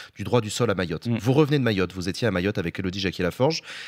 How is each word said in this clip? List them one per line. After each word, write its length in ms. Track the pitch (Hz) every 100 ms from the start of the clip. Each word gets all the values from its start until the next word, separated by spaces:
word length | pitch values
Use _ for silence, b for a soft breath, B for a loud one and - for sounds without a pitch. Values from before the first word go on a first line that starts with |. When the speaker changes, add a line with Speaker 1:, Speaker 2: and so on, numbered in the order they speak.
| B -
Speaker 1:
du 80 | 98
droit 160 | 120
du 80 | 104
sol 200 | - 117
à 60 | 95
Mayotte. 320 | 87 80 117
Speaker 2:
Mm. 100 | 117
Speaker 1:
Vous 140 | 101
revenez 280 | 135 147 147
de 40 |
Mayotte, 300 | 120 95 87
vous 160 | 90 90
étiez 180 | 87 117
à 40 |
Mayotte 260 | 92 95 104
avec 200 | 85 -
Élodie 220 | 95 95
Jacquier-Laforge, 640 | 95 85 87 - 135 160 B B